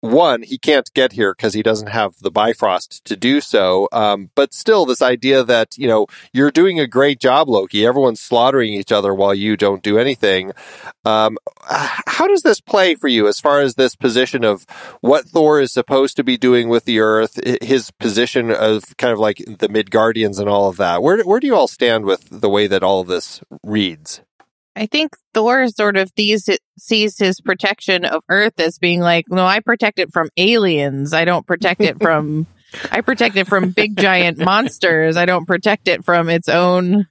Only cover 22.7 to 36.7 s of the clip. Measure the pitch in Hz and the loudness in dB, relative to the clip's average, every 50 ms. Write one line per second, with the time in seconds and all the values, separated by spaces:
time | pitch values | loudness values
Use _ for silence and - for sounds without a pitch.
22.7 | 98 95 92 92 98 95 92 90 92 87 - - - - - _ - - - 104 | 0 0 0 0 0 0 -2 -4 -6 -6 -6 -8 -18 -20 -20 _ -20 -20 -12 -6
23.7 | 104 107 101 90 82 78 - - - - _ _ _ _ _ _ _ _ _ _ | -4 -2 -2 -2 -6 -10 -16 -16 -16 -16 _ _ _ _ _ _ _ _ _ _
24.7 | _ 202 220 214 - 294 311 302 - - _ _ _ 226 214 233 247 269 262 240 | _ -8 -8 -4 -2 -2 -4 -4 -6 -14 _ _ _ 0 0 2 2 2 0 0
25.7 | 220 - 214 208 196 190 190 185 - - 208 208 214 214 - - 196 - _ _ | -2 -2 -2 0 0 0 -2 -2 -2 -2 0 0 0 -2 0 -2 -4 -4 _ _
26.7 | _ _ - - 226 220 208 214 202 - 208 185 190 - _ - 190 - - 196 | _ _ -6 -2 -2 0 0 -2 -2 0 0 0 0 -2 _ -6 -6 -2 -2 -4
27.7 | 202 _ - - 190 180 175 - - - _ _ 175 196 208 226 - - 165 165 | -4 _ -2 -2 -2 0 0 -4 -4 -6 _ _ 0 0 0 0 -2 -2 -4 -4
28.7 | 170 - 180 175 175 175 175 170 170 170 160 - 175 185 185 185 190 214 220 - | -2 -2 -2 0 0 0 2 2 0 0 -2 -2 -2 0 2 2 0 0 0 -2
29.7 | 233 226 - 208 - - 180 160 - 175 165 147 _ - 180 202 233 233 208 185 | -2 0 0 -2 -2 -2 -6 -4 -2 -4 -4 -4 _ -2 0 2 2 2 2 2
30.7 | 165 147 143 143 135 139 139 147 160 160 165 170 180 165 - _ 180 175 - 185 | 0 0 -2 -2 -4 -4 -6 -4 -2 -2 0 0 -2 -2 -2 _ -6 -4 -2 -4
31.7 | 175 _ 208 165 139 - - 170 165 151 151 147 151 156 160 - _ _ _ _ | -2 _ 0 -2 0 0 0 0 0 0 -2 -2 -4 -6 -6 -8 _ _ _ _
32.7 | - - - - - 202 240 - 262 214 240 233 196 196 185 185 202 196 185 185 | -16 -14 -10 -6 -6 -4 -2 -4 -2 0 -2 0 0 -2 -2 0 0 0 0 -2
33.7 | 180 - 208 214 214 190 202 196 185 180 180 175 170 - 165 185 190 208 247 262 | -2 -2 -2 -2 -2 0 0 2 2 2 0 0 -2 -2 -2 0 0 0 0 -2
34.7 | - - - 180 165 160 160 160 160 170 175 175 185 175 165 - 185 170 - 214 | -4 -2 -2 0 2 2 2 0 0 0 0 0 0 -2 -2 -2 -4 -2 0 0
35.7 | 202 214 _ - 170 - 170 - 175 170 170 165 170 170 175 - - 170 180 180 | -2 0 _ -2 -2 -2 0 0 0 0 0 0 -2 -2 0 0 0 2 2 2